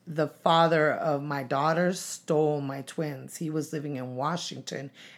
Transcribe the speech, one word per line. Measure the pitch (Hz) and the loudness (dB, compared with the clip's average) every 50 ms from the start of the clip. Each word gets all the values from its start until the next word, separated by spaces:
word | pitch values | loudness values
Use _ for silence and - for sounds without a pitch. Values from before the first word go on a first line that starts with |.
| _ | _
the | - 156 160 156 147 | -6 -2 -2 -2 -2
father | - - - 185 165 165 165 165 165 156 156 151 | -2 0 4 6 6 6 6 6 6 4 4 4
of | - - - 165 147 139 139 | 2 2 0 0 0 0 -2
my | 147 143 139 | -4 -4 -6
daughter | 135 123 139 135 147 156 165 165 180 180 | -4 -2 0 2 2 2 2 2 2 0
stole | 190 180 - - - - - - 165 151 156 151 151 147 | 0 -2 -6 -10 -12 -8 -2 0 2 2 4 2 2 0
my | 139 135 135 139 | -4 -6 -8 -8
twins. | 127 - - - 160 151 143 131 131 131 - - | -10 -8 -6 -6 -4 -4 -6 -8 -12 -14 -10 -8
He | 175 156 | -6 -4
was | 156 156 151 - | -4 -4 -4 -4
living | - 156 143 147 143 | -6 -6 -6 -6 -6
in | 127 127 127 127 | -6 -8 -8 -6
Washington, | 127 135 151 170 170 - - - 131 - - - 127 139 139 - - - - - | -4 -2 -2 -2 -4 -6 -8 -10 -12 -10 -10 -10 -10 -10 -12 -16 -20 -20 -20 -20